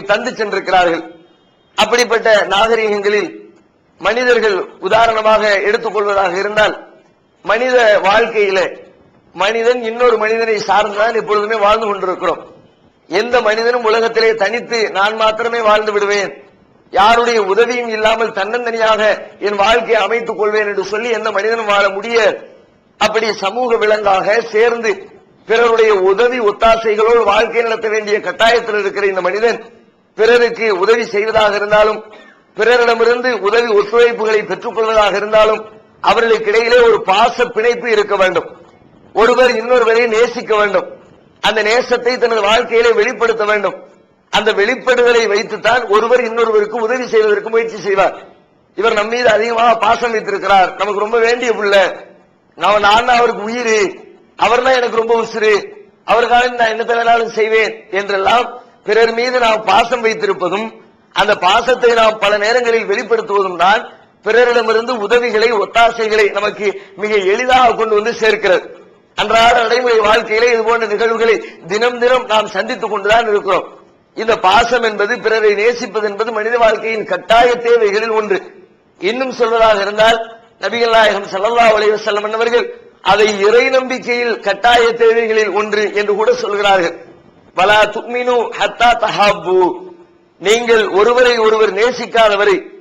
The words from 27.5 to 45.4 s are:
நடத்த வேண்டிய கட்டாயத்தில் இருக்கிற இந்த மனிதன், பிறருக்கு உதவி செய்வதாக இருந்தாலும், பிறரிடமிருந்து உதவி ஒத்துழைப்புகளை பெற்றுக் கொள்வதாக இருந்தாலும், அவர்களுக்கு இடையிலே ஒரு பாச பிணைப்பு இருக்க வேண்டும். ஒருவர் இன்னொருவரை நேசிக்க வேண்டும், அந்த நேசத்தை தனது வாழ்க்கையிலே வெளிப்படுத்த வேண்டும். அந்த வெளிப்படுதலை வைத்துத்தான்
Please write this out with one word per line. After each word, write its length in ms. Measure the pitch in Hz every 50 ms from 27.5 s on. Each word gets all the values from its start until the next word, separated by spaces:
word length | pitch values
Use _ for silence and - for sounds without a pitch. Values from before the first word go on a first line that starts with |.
| - 233 233
நடத்த 260 | 226 220 160 - 208
வேண்டிய 280 | 208 220 208 208 202 208
கட்டாயத்தில் 580 | - 180 175 - 214 226 233 233 - - 214 208
இருக்கிற 240 | 196 196 - 196 202
இந்த 140 | 196 190 185
மனிதன், 360 | 175 180 185 208 226 233 208 - - - - - _ _ _ _ _ _ _
பிறருக்கு 500 | - 214 226 240 240 240 233 - - 226 220 202
உதவி 280 | 175 185 208 226 233 226
செய்வதாக 520 | 180 - 202 214 220 214 220 214 208 202 202
இருந்தாலும், 400 | 202 208 214 214 214 214 214 208 - - - - - - - _ _ _ _
பிறரிடமிருந்து 720 | 180 214 226 247 240 240 240 233 226 226 233 240 247 247 254 240 202
உதவி 300 | 180 202 214 233 240 233 208
ஒத்துழைப்புகளை 680 | 208 202 - 226 233 240 240 226 190 220 220 220 214 202
பெற்றுக் 320 | 160 185 - - 240 -
கொள்வதாக 400 | 220 220 220 220 220 208 202 180
இருந்தாலும், 460 | 202 208 214 214 220 214 214 214 208 - - - - _ _ _ _ -
அவர்களுக்கு 480 | 180 208 226 226 226 220 208 220 208
இடையிலே 300 | 208 226 233 233 240 247
ஒரு 180 | 233 226 214 202 -
பாச 440 | 185 190 208 233 247 233 233 247 -
பிணைப்பு 400 | - 214 220 240 240 - 240 240
இருக்க 280 | 220 208 202 208 208
வேண்டும். 340 | 190 190 185 180 170 - - - - - - _ _ _ _ _ _ _ - _
ஒருவர் 380 | 190 220 240 247 247 254 247 233
இன்னொருவரை 480 | 220 214 240 254 247 226 220 226 233 247 233
நேசிக்க 440 | 214 220 240 - - 240 196 - 214
வேண்டும், 320 | 208 208 202 190 180 - - - - - - - _ _ _ _ _ -
அந்த 160 | 202 214 220 208
நேசத்தை 520 | 208 226 247 - - 247 233 240 240 254
தனது 280 | 214 233 233 226 220 202
வாழ்க்கையிலே 500 | 202 220 226 233 - 226 226 233 233 226
வெளிப்படுத்த 520 | 208 214 247 254 196 233 226 220 226 214
வேண்டும். 340 | 202 214 208 196 180 - - - - - _ _ _ _ _ _ _ -
அந்த 180 | 202 214 220
வெளிப்படுதலை 720 | 202 190 202 226 262 226 - 254 254 240 240 240 240 233 226
வைத்துத்தான் 560 | 208 202 196